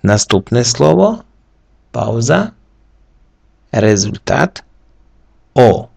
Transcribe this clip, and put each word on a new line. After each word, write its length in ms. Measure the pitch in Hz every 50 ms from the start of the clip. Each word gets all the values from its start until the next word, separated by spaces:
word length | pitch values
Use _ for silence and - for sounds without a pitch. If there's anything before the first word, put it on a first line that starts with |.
Наступне 600 | - 101 104 104 - - - 95 - - 117 120 120
слово, 580 | 113 - - 143 151 160 180 190 214 226 226 - _ _ _ _ _ _ _ _ _ _ _ _ _
пауза. 640 | - - - - 110 117 117 131 160 185 208 226 - _ _ _ _ _ _ _ _ _ _ _ _ _ _ _ _ _ _ _ _ _ _ _
Результат 920 | - 113 104 107 107 98 95 104 - - _ - - - - 190 _ - _ _ _ _ _ _ _ _ _ _ _ _ _ _ _ _ _ _ _
О. 340 | 127 127 113 - - - - _